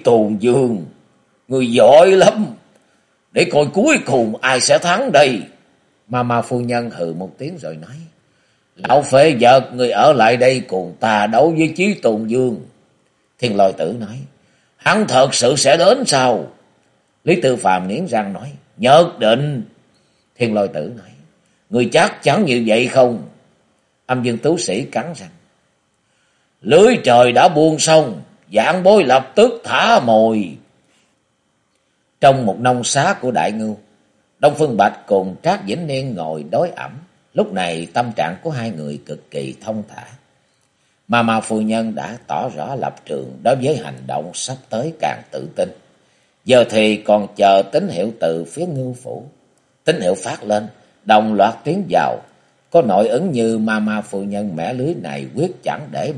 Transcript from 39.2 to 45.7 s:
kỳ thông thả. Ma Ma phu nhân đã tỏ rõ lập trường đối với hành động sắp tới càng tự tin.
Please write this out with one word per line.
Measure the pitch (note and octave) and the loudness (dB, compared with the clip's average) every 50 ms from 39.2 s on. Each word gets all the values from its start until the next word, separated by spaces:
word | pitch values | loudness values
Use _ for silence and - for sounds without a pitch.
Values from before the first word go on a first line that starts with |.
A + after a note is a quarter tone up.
| _ _ | _ _
kỳ | - D2 C#2 D#2+ - - | -12 -10 -10 -10 -12 -12
thông | - A2 A2 A2 G#2 - | -10 -10 -8 -8 -10 -12
thả. | - - G2 - - - _ _ _ _ _ _ _ _ _ _ _ _ _ _ _ _ _ - | -16 -20 -20 -20 -20 -20 _ _ _ _ _ _ _ _ _ _ _ _ _ _ _ _ _ -2
Ma | A2 A#2+ A#2 | 0 0 2
Ma | A2+ A2+ A2+ | 2 0 -2
phu | G#2 - A2+ G#2+ | -2 -4 -4 -4
nhân | G#2+ G#2+ A2 A2+ A2+ A2+ G#2+ | -2 -2 -2 -2 -4 -4 -6
đã | D2 C#2 E2+ A2+ B2 _ | -8 -10 -12 -12 -14 _
tỏ | - C#2+ D2+ G#2 B2+ G2 | -8 -8 -6 -6 -8 -8
rõ | D2 D2 A2 C#3 | -10 -10 -10 -8
lập | B2 E2 C#2+ - - - | -8 -8 -8 -8 -10 -12
trường | - D2 C#2 C2+ B1+ B1+ C2 - | -10 -10 -10 -10 -12 -12 -6 -2
đối | A#2 C3+ | -2 -2
với | C3+ A#2+ C#3 D#3 | 0 0 -2 -4
hành | C3+ - C#2+ C2+ B1+ C2 | -4 -6 -10 -14 -14 -12
động | C2 C2+ D2+ D2+ F2+ F2 | -10 -8 -8 -8 -10 -12
sắp | - - - C3 C3 - _ | -12 -12 -12 -12 -14 -14 _
tới | - A2 B2+ D#3+ D#3+ - | -8 -8 -6 -8 -8 -6
càng | - D2+ B1+ - A#2 _ | -6 -6 -6 -8 -12 _
tự | - C#2 C2 - - | -14 -14 -14 -10 -6
tin. | - F2+ F2+ | -6 -6 -6